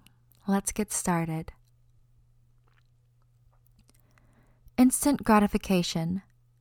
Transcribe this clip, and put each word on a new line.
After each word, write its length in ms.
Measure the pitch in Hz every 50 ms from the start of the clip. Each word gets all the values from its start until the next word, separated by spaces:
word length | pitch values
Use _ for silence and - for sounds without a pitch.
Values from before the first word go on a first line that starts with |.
| _ - _ _ _ _ _ _ -
let's 240 | - 196 196 - -
get 220 | - - 208 - -
started. 580 | - - - 175 170 165 165 160 160 165 - - _ _ _ _ _ _ _ _ _ _ _ _ _ _ _ _ _ _ _ _ _ _ _ _ _ _ _ _ _ _ _ _ _ _ _ _ _ _ _ _ _ _ _ _ _ _ _ _ _ _ _ _ _ _ _ _ _ _ _ _ _ - - -
Instant 480 | - 254 262 - - - 294 285 - -
Gratification 1000 | - 220 214 208 202 - 208 - - 196 180 175 - - 170 165 165 185 196 - _ _ _ _ _ _ _